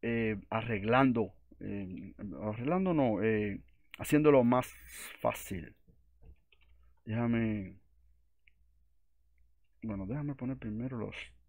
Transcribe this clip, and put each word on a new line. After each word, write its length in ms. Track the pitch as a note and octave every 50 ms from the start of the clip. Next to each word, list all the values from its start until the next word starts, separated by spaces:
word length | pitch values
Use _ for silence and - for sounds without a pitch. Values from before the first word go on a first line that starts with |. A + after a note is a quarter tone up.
eh, 360 | - A#2 A#2 A#2 A2+ A2 G#2+ G2+ - -
arreglando, 840 | - A2+ A2 A#2 A#2 G2+ G2 G#2+ A#2 B2+ C3+ C3 A#2+ A#2 G#2+ F#2 - - - _ - -
eh, 540 | - G2+ G2+ G2+ G2 F#2 F2+ - F2 G2+ - - G2+ G2+ E2 C2+
arreglando 520 | F#2+ G#2+ G#2+ A2 A#2+ C#3 E3+ F#3 F#3+ F#3 E3+
no, 280 | D3+ C3+ A#2+ G#2+ F#2
eh, 400 | G2+ A2 A2 G#2+ G#2+ G#2 G2 - - - _ _ _ _ - -
haciéndolo 440 | - - - D3+ D3+ D3+ D3 C3+ A#2+
más 300 | A#2 B2 B2+ B2+ - - - - - - - - - - -
fácil. 560 | - A#2 - - - - F#2+ F2+ D2+ A#1+ - _ _ _ - _ _ _ _ _ - - - _ _ _ _ _ _ _ - _ - - _ _ _
Déjame, 720 | A2+ G#2+ A#2 A#2+ A#2 A#2 A#2 A2+ A2 G#2+ G#2 F#2+ F2+ F#2 G2 _ _ _ _ _ _ _ _ _ _ _ _ _ _ _ _ _ _ _ _ _ _ _ _ _ _ _ _ _ _ _ _ _ _ _ _ _ _ _ _ -
bueno, 240 | A2+ G#2 F#2+ F#2+ F#2+
déjame 280 | B2 D3 D3 C#3+ C#3+
poner 220 | C3+ B2 B2 C3+ C3
primero 400 | - A2 G#2+ A2 A#2+ C3 C3 A#2
los 180 | G#2+ G2 F#2+ - - - - - _